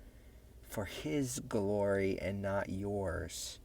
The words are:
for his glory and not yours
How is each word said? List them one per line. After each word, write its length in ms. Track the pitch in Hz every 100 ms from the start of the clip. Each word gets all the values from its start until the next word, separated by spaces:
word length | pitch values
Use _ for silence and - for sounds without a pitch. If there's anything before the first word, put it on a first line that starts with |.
| - - - - - - -
for 160 | -
his 560 | 98 - 151 151 131 123
glory 760 | 127 117 98 104 101 98 95 92
and 220 | 87 101
not 260 | 98 98 -
yours 880 | 95 101 101 95 85 82 - - -